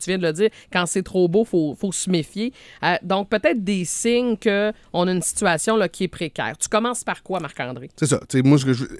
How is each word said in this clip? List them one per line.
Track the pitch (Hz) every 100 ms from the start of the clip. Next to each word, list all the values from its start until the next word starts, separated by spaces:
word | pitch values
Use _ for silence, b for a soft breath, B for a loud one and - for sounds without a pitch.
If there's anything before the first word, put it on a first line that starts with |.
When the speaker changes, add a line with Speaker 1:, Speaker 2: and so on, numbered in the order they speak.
| -
Speaker 1:
viens | 185
de | 170
le |
dire, | 156 214 B B
quand | 180 175
c'est | 196
trop | 185 185 180
beau, | 185
faut, | 226 180 151 127
faut | 202
se | - -
méfier. | 175 147 - 233 B B B
Euh, | 151 175
donc, | - 190 202
peut-être | 214 302 269
des | 190 196
signes | 175 - 233 240 247 220
que | 220 202 214 214 b
on | 170 180
a |
une | 185
situation, | 170 - 202 160 - 220
là, | 185
qui | -
est | 185
précaire. | - 160 - 110 123
Tu | -
commences | 220 240 240
par | - 185
quoi, | - 180
Marc-André ? | 151 - 123 123 135 -
Speaker 2:
C'est | 156
ça. | 120 -
Tu | 135
sais, |
moi, | 131 147
je, | 131
je | 123 135 -